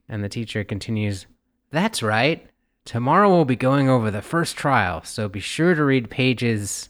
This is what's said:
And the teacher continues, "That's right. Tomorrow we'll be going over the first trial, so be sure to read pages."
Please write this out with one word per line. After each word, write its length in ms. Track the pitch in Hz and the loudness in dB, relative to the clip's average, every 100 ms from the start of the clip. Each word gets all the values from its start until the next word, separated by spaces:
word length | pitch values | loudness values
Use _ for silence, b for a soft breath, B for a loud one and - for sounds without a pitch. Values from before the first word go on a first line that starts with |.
| - | -10
And 160 | 107 | -6
the 40 | 101 | -6
teacher 360 | 120 110 110 | -6 -6 -6
continues, 600 | 98 101 - 110 104 95 - _ _ _ _ | -6 -6 -4 -2 -2 -4 -10 _ _ _ _
"That's 320 | 147 214 - | -2 -2 -2
right. 460 | 107 110 139 165 - _ _ _ | 0 2 2 0 -8 _ _ _
Tomorrow 440 | - 117 123 175 202 | -8 -4 2 4 6
we'll 160 | 175 | 6
be 100 | 135 | 4
going 340 | 123 131 139 135 | 2 2 2 4
over 220 | 127 107 | 2 2
the 120 | 101 | -4
first 340 | - 165 170 - | -4 -2 -2 -4
trial, 460 | 147 123 92 82 | 0 2 2 -4
so 240 | - - 104 | -8 -8 -6
be 120 | 101 | -6
sure 340 | - - 170 | -8 0 2
to 100 | 160 | 4
read 260 | 143 135 113 | 4 2 0
pages." 800 | - 127 117 120 107 101 - | 0 0 0 0 -2 -4 -8